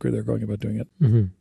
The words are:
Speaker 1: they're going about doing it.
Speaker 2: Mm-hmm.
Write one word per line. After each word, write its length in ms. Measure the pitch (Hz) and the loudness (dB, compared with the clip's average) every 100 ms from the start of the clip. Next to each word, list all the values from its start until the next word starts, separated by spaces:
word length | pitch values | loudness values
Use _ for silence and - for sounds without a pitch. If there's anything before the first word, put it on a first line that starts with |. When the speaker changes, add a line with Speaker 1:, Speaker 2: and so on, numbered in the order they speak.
Speaker 1:
they're 220 | 127 110 | -4 -2
going 220 | 110 113 | -2 -4
about 160 | 110 104 | -4 -4
doing 180 | 110 110 | -4 -6
it. 80 | 120 _ | -8 _
Speaker 2:
Mm-hmm. 220 | 139 113 95 - | 4 4 2 -4